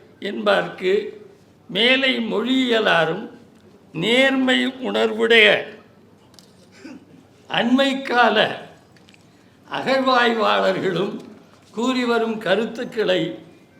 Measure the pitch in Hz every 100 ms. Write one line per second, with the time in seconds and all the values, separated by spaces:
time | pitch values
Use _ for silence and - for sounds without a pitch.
0 | - - 196 226 202 185 170 - 185 214
1 | 220 - - - _ _ - 185 240 262
2 | 262 240 220 190 233 262 247 226 196 170
3 | 160 185 233 - - - - - - 131
4 | 214 247 269 269 254 254 254 254 220 214
5 | 226 220 226 226 208 123 - - - -
6 | - _ _ - - - - - 320 240
7 | - - - _ - 165 240 262 277 -
8 | - 240 226 214 156 - - - _ -
9 | - - - _ _ _ - 147 240 269
10 | 262 247 240 226 208 202 190 180 190 170
11 | 208 226 - - - - _ 220 254 254
12 | 240 233 226 214 175 196 226 262 240 220
13 | 185 180 160 - - - -